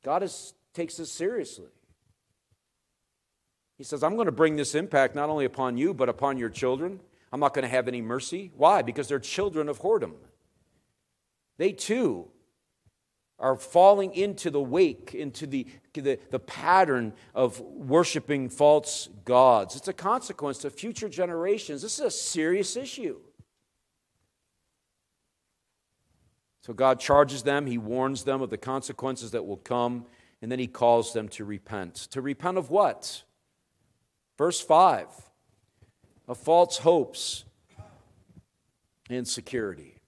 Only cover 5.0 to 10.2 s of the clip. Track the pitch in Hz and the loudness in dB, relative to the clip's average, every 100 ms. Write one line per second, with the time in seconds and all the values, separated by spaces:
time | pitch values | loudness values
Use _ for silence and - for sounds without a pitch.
5 | 131 143 147 156 131 - 131 123 156 151 | 2 2 -2 0 -2 -2 -2 0 -2 0
6 | 123 113 139 131 117 98 131 131 170 190 | 0 0 -2 -2 -6 -2 -2 -2 -4 -10
7 | _ _ _ 127 143 143 127 127 120 123 | _ _ _ 0 0 0 -2 0 -2 -6
8 | 113 123 131 175 196 - 156 196 120 123 | -6 -6 -6 -10 -12 2 4 4 0 -4
9 | 131 139 - - 202 156 147 139 190 220 | -4 -4 -4 -4 -4 -2 -4 -4 0 0
10 | 107 78 | -2 -10